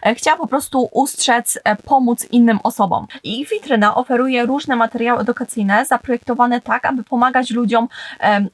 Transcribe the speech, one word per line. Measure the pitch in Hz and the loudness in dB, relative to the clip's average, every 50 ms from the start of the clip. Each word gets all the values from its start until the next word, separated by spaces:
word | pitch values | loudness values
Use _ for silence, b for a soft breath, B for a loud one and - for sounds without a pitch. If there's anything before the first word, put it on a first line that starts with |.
| - | -2
e, | 208 240 | -2 -2
chciała | - - 311 320 | 0 0 0 0
po | 349 320 | 0 -2
prostu | - 262 285 - - - 262 240 - | -2 -2 -4 -2 -2 -2 -2 -2 0
ustrzec, | - - 269 - - - - - 233 240 226 - - - - | 0 0 -2 0 -2 -2 0 2 2 0 0 -2 -6 -2 -2
e, | 214 208 | -2 -2
pomóc | - - - 277 269 254 233 233 - - - | -2 0 0 2 2 2 2 0 -2 -4 2
innym | 233 240 233 233 220 190 - | 4 4 6 6 4 2 0
osobom. | 233 - - 202 175 - - - B B 262 - | -2 -2 0 0 0 0 -2 -4 B B -14 -10
I | 147 - 254 | -8 -8 -8
ich | 294 - | -6 -4
witryna | 440 427 392 311 254 214 208 208 - | -6 -6 -2 0 0 2 2 2 2
oferuje | 240 247 - 254 240 254 262 254 240 240 | 0 0 0 0 0 0 0 0 0 0
różne | 233 269 294 - 285 254 | 0 -2 -2 -2 -2 0
materiały | 233 226 220 - 226 233 240 240 - | 0 0 0 0 -2 0 0 0 0
edukacyjne | 208 247 240 - 247 - - 233 202 196 202 220 262 | 0 -2 -2 -4 -6 -6 -4 -2 0 2 2 2 2
zaprojektowane | - 254 233 - - 240 240 - - 240 240 240 247 240 240 | 0 0 -2 0 -2 -4 -2 -2 -2 0 2 2 2 2 0
tak, | - - 220 254 - | -2 -2 -2 -2 0
aby | - 269 247 208 | -2 -2 -4 -4
pomagać | - 262 233 247 254 254 262 247 - | -4 0 0 2 2 2 0 0 0
ludziom, | 214 240 240 196 233 226 233 B B B B B B B | 0 -2 0 2 2 0 0 B B B B B B B
em, | - 208 208 208 202 196 | 0 2 2 2 0 -2